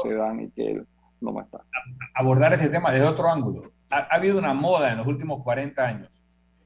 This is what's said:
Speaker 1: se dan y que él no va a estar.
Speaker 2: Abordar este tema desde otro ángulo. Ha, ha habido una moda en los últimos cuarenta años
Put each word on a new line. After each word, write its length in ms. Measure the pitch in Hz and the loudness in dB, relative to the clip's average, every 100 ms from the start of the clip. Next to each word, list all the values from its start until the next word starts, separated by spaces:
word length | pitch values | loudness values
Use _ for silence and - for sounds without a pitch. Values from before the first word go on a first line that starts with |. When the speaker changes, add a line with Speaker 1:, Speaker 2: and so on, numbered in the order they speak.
Speaker 1:
se 100 | 113 | -2
dan 280 | 110 110 113 | -2 -2 -4
y 100 | 110 | -8
que 220 | - 110 | -6 -4
él 140 | 107 - _ _ - | -6 -8 _ _ -12
no 120 | 113 | -8
va 100 | 107 | -8
a 20 | |
estar. 160 | 104 - - 127 127 127 - | -10 -18 -14 -14 -14 -16 -10
Speaker 2:
Abordar 380 | - 131 131 156 | -2 2 6 6
este 160 | - 151 | 4 2
tema 240 | 165 165 | 0 2
desde 140 | 131 147 | 4 4
otro 220 | 156 170 | 2 2
ángulo. 440 | 156 113 90 - _ - | 2 -2 -6 -12 _ -6
Ha, 80 | 143 | -4
ha 180 | - 165 | 0 0
habido 220 | 190 196 | 2 2
una 160 | 156 | 0
moda 380 | 135 160 180 135 | 0 2 2 2
en 60 | 113 | 0
los 80 | 123 | -2
últimos 360 | 143 156 139 | -4 -4 -6
cuarenta 440 | 127 120 139 139 127 | -4 -2 -4 -2 -2
años 420 | 104 95 _ _ _ _ _ | -4 -12 _ _ _ _ _